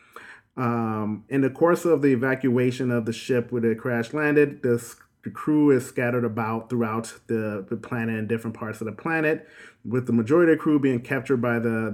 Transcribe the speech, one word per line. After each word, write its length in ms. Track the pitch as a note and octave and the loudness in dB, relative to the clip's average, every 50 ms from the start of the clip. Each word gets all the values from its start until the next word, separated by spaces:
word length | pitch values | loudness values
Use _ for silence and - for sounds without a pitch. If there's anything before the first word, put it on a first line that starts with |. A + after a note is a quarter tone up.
| _ _ - - - - - - _ _ - | _ _ -20 -20 -20 -20 -20 -20 _ _ -8
Um, 680 | B2+ B2+ A#2 A#2+ A#2 A2+ A2 A2 G#2+ G#2+ G#2+ G#2+ G2+ - - | -4 -2 -2 0 -2 -2 -2 -4 -4 -4 -4 -6 -8 -8 -4
in 120 | C3 C#3 | -2 0
the 80 | C3+ B2+ | 0 0
course 340 | C3 - D#3+ E3+ F3 E3+ - | 0 2 2 4 4 4 2
of 200 | E3+ D#3+ C#3 C#3+ | 2 2 4 4
the 60 | C#3 | 4
evacuation 840 | C3 A2+ C3 C3+ C3 B2+ - C3 A#2+ B2 B2 B2+ B2 B2+ C3 B2 | 4 4 2 0 -2 0 0 2 2 2 2 0 0 -2 -2 -2
of 140 | A#2+ A#2+ A2 | -2 -2 -2
the 40 | A#2+ | -4
ship 400 | A2+ - - - C3 A#2+ A#2 - | -6 -6 -4 -2 -2 -2 -2 -2
where 140 | B2 A#2 A2+ | -4 0 0
it 140 | A2+ A2 A2 | 0 0 0
crash 340 | - B2+ A#2+ A#2 A2+ - D3 | -2 -4 -2 -2 -4 -4 -2
landed, 480 | D3+ D3+ D3 D3 D3 D3 C#3 C#3 - | -2 0 4 4 4 4 4 2 -2
the 140 | - B2 A#2+ | 0 0 0
s-, 220 | A#2+ - - - _ _ _ _ _ - | 0 -2 -8 -20 _ _ _ _ _ -14
the 80 | - | -14
crew 400 | - - - D#3 D3+ D3+ D3 D3 | -12 -8 -2 0 2 4 6 6
is 160 | C3+ B2 B2+ | 6 4 2
scattered 360 | - - C3+ B2 A#2+ B2+ B2 A#2 | -2 -4 -2 -2 0 0 0 -2
about 460 | A2+ G#2+ A#2 A2+ A2 A2+ A2+ - - | -2 -2 -2 -4 -2 -4 -6 -6 -4
throughout 420 | B2 A#2 A#2 A2 A2 A2+ A2+ - - - _ | -2 -2 0 0 -2 -4 -6 -8 -12 -14 _
the, 400 | - A#2 A2 A2 G#2+ G#2 G2+ F#2+ | -4 -2 -2 -2 -2 -4 -6 -8
the 80 | - A#2+ | -8 -10
planet 440 | A2 - - B2+ A#2 A2+ A2+ A2+ A2 | -10 -8 -6 -6 -4 -4 -2 -4 -4
in 80 | G#2+ | -4
different 280 | G#2 A#2 A2+ - A2+ G#2+ | -2 -4 -4 -4 -6 -8
parts 260 | - A#2 G#2+ G#2+ - | -8 -8 -10 -8 -8
of 40 | A2+ | -8
the 80 | G#2+ G#2 | -10 -10
planet, 540 | - - E3 E3 D#3+ D#3 D3+ D#3+ D#3 - - - - - - _ _ - | -8 -4 -2 0 0 2 0 0 -2 -4 -14 -20 -20 -20 -20 _ _ -8
with 220 | G#2 A#2 B2+ B2+ | -4 -2 -2 0
the 80 | - A#2 | 2 2
majority 380 | A#2 A2 A2+ D3+ F3 F3 E3 | 2 2 4 4 6 6 6
of 80 | D#3 D3+ | 4 4
the 20 | |
crew 160 | - D#3 D3+ | 4 2 2
being 220 | C#3+ C3+ C3+ B2+ A#2 | 4 4 2 0 0
captured 380 | A#2+ - C#3 C3+ A#2+ - C3+ A#2+ | -2 -4 -4 -4 -2 0 0 0
by 160 | A#2+ A#2+ A#2 | 2 0 0
the, 340 | A#2 A2+ A#2 A2+ A2+ A2 G#2+ | 0 0 0 0 -2 -2 -4